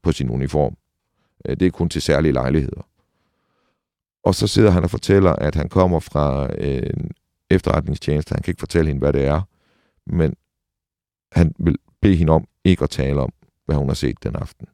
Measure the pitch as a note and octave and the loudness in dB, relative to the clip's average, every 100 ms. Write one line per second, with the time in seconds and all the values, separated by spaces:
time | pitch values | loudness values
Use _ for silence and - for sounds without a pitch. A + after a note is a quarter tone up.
0 | F2 - C2 A#1+ C#2 D2+ C#2 - _ _ | 0 -2 -2 -4 -2 0 -2 -4 _ _
1 | _ _ _ _ - - F#2 - F2 D#2+ | _ _ _ _ -10 0 0 0 -4 -2
2 | - D2 D#2+ B1+ B1+ D2+ C2+ - - _ | 0 2 2 0 0 0 -2 -8 -16 _
3 | _ _ _ _ _ _ _ _ _ _ | _ _ _ _ _ _ _ _ _ _
4 | _ _ - F#2+ G#2+ - G#2+ F2+ F2 - | _ _ -2 0 0 4 4 4 0 -4
5 | - G2 F#2+ - D2 D#2 D#2+ F#2+ F#2 E2+ | 2 4 4 2 -2 -2 -2 2 2 2
6 | - D2 D2 C#2 C#2 - C#2 C2+ - - | -2 -2 -2 -2 -4 -4 -4 -4 -4 -6
7 | - - _ _ _ F#2 - D#2 - D2+ | -8 -12 _ _ _ 0 2 -2 -2 -6
8 | - D2+ D2+ - - F2 - F2+ D#2 C#2 | -2 -2 -2 -6 -6 -8 -2 0 0 0
9 | C#2+ C#2+ C#2 D2+ F#2+ _ _ _ _ _ | 0 0 0 -2 -4 _ _ _ _ _
10 | - E2+ D#2 - _ _ _ _ _ _ | -6 -2 0 -2 _ _ _ _ _ _
11 | _ _ _ - F2 - E2+ - _ _ | _ _ _ 0 0 2 -2 -2 _ _
12 | G#2 F2+ D#2+ D#2+ - _ F#2 F2+ C#2+ - | 2 4 4 2 0 _ 0 2 0 -2
13 | C2+ C#2+ C2 - _ _ - D2 C2+ - | -2 -2 -4 -8 _ _ -4 -2 0 -2
14 | C2+ - - - - _ - | -4 -4 -8 -8 -10 _ -20